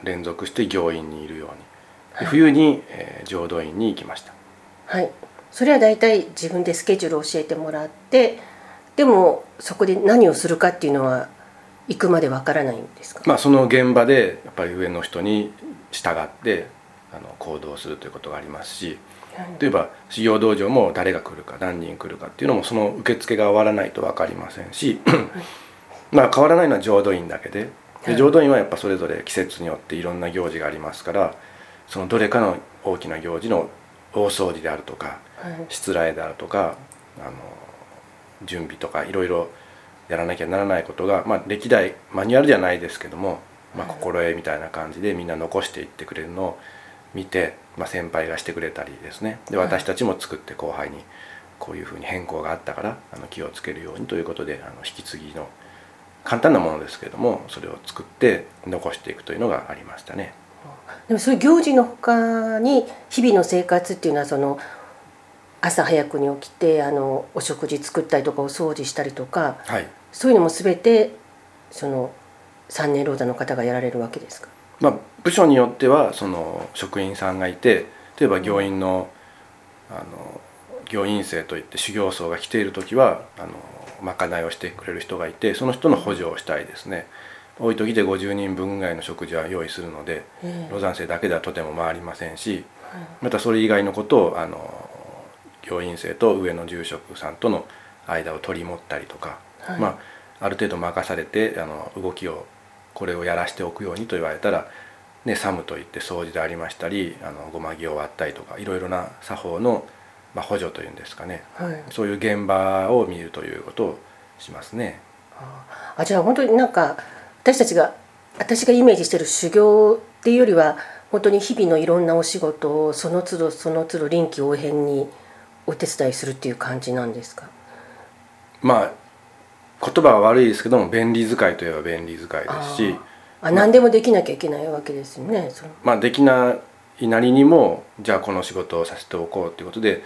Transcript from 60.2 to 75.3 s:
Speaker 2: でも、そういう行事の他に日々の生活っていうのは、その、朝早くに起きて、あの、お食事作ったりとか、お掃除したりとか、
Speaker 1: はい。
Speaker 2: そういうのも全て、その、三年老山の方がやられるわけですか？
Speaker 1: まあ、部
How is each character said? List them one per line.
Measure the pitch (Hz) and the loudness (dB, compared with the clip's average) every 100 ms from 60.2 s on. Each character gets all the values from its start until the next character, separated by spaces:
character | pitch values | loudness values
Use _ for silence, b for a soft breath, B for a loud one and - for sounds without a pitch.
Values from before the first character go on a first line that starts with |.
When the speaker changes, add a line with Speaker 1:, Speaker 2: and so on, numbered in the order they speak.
| 90 - - - - - B B - | -14 -16 -20 -20 -20 -20 B B -4
Speaker 2:
で | 220 | 0
も、 | |
そ | 262 | 2
う | |
い | 240 | 4
う | |
行 | 277 339 | 6 6
事 | 320 | 6
の | 254 | 4
他 | 240 - - 233 226 226 220 220 | 4 0 2 2 2 0 -2 0
に | 240 262 B B - | 4 4 B B -6
日 | - | 2
々 | 240 | 6
の | 202 | 6
生 | 170 180 | 4 0
活 | 180 175 180 | 2 0 0
っ | 185 | -4
て | 165 | 0
い | |
う | |
の | 147 | 0
は、 | 143 | 0
そ | 139 | 0
の、 | 139 139 B B B B - - _ - _ - | 0 -2 B B B B -20 -20 _ -20 _ -4
朝 | 175 175 | 0 2
早 | 151 160 147 | 2 2 2
く | 151 | -2
に | 139 139 | -2 -4
起 | - | -10
き | |
て、 | - 170 156 | 0 2 2
あ | 143 | 2
の、 | 143 135 131 - | 0 -2 -4 -6
お | - | -8
食 | - 143 147 | -6 -6 -6
事 | 147 | -6
作 | 147 165 | -4 -4
っ | |
た | 160 143 | 0 0
り | |
と | 143 | 0
か、 | 147 | -2
お | 139 | -4
掃 | - 160 | -4 -4
除 | 151 131 | -4 -6
し | |
た | - | -6
り | 139 | -6
と | 131 127 | -8 -6
か、 | 180 147 117 - | -2 -2 -4 -6
Speaker 1:
は | 110 | -6
い。 | 82 - - | -6 -14 -20
Speaker 2:
そ | - 262 | 0 6
う | |
い | 220 | 6
う | |
の | |
も | 165 | 6
全 | - 185 175 | 2 0 2
て、 | 233 226 214 - - - - - - | 4 4 4 -2 -20 -20 -20 -20 -20
そ | - 143 | -10 -6
の、 | 135 127 - - - - - - | -4 -6 -10 -20 -20 -20 -20 -12
三 | - 147 | -4 0
年 | 143 | 0
老 | 143 135 | 0 -2
山 | 123 | -2
の | |
方 | 123 131 127 | -2 -4 -2
が | |
や | 120 | -2
ら | 123 | -2
れ | 123 | -2
る | 123 | -4
わ | 117 | -6
け | - | -10
で | - | -14
す | - | -18
か？ | - - - - | -20 -20 -20 0
Speaker 1:
ま | 139 | 2
あ、 | - - - | 2 -6 -4
部 | 175 | 0